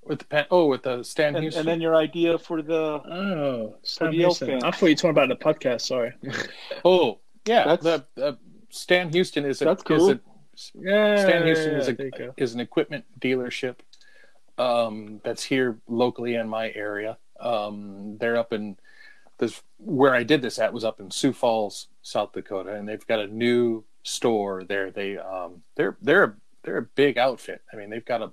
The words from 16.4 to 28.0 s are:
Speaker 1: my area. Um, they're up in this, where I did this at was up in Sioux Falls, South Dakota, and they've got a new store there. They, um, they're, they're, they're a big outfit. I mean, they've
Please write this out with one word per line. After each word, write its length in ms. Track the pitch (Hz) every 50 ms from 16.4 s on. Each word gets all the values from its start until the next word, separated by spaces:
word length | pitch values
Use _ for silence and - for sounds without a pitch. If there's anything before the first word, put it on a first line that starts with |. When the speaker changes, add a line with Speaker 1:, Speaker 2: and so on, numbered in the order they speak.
| 113 110
Speaker 1:
my 220 | 110 110 113 110 107
area. 440 | 104 104 104 104 104 107 110 113 - - - - -
Um, 760 | 104 120 120 107 104 104 104 104 104 101 98 98 101 107 104 107
they're 180 | 117 117 117
up 160 | 120 117 -
in 240 | 120 107 107 104 98 - - - - - - - - - - - - -
this, 240 | - 113 - - - - - -
where 360 | - - 170 127 139 139 127
I 80 | 123
did 200 | 120 110 151 151
this 160 | 123 113 - -
at 140 | 110 104
was 120 | 101 120 110
up 160 | 110 - -
in 100 | 101 90
Sioux 220 | - - - 139
Falls, 560 | 120 - - 120 113 110 107 101 - - - - - -
South 300 | - - - 117 104 -
Dakota, 420 | - 95 92 - 104 95 92 92 104
and 140 | 104 101 104
they've 160 | 110 104 -
got 120 | - 117 107
a 60 | 104
new 580 | 98 107 110 120 120 120 120 120 117 113 110 - - - - -
store 580 | - - - - 127 113 107 101 98 98 92 90
there. 260 | 85 101 98 98 95
They, 280 | 90 104 101 98 101 87
um, 440 | 85 92 95 92 90 85 90 87 - - -
they're, 200 | - 156 98 - -
they're, 360 | - 123 156 196 180 117 101 - - - - -
they're 160 | - 156 - -
a 40 |
big 360 | 120 - - - 139 143 120 120
outfit. 440 | 123 135 120 - - - 90 87 - -
I 40 | -
mean, 140 | 113 101 101
they've 140 | 107 117